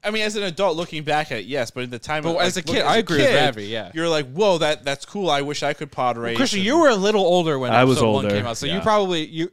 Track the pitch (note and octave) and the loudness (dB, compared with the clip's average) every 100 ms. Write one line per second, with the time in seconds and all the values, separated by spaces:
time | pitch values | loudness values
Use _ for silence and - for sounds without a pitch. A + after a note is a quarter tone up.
0 | G#3 A3 G#3+ G#3+ G3+ E3 G3 D#3+ F3 D#3+ | -4 -2 -2 -2 -6 0 0 0 -6 -8
1 | D3+ D3+ D3+ A#2+ G2 C#3+ A#2 - B2 B2 | -2 -2 -2 -6 -6 -4 -4 -6 -10 -10
2 | - D3+ D#3 E3 F3 F#3 - - - A#3+ | -6 -4 -2 0 0 -2 -4 -2 2 0
3 | - D#3+ - G3+ D3 A2 G2+ A2+ F#2+ D#3+ | 2 2 4 4 2 0 -8 -8 -8 -4
4 | E3+ D#3 C3+ C#3 G#3+ F3 D3+ D3 C#3 C#3 | -2 -2 -4 0 2 2 0 -2 -4 -8
5 | - G3+ F3+ C#3+ C#3+ D3 D3 D3+ D3 - | -8 -4 0 0 -2 -2 -4 -4 -8 -2
6 | B2+ A#2 A#2 A#2 B3+ G3+ G3 D#4 D#4 G#3+ | -2 -2 -4 0 0 0 2 4 4 4
7 | G3 G#3+ F#3 F3+ D#3+ C#3 B2 A2+ C3 B2+ | 2 2 4 4 2 0 2 4 6 4
8 | A#2 G#2 G2+ G2+ A2 A2+ C#3+ F3+ G#3+ G#3+ | 2 2 0 -2 -2 -6 -4 -2 0 2
9 | F#3+ E3+ D#3 D#3+ D#3+ | 2 -2 -4 -6 -8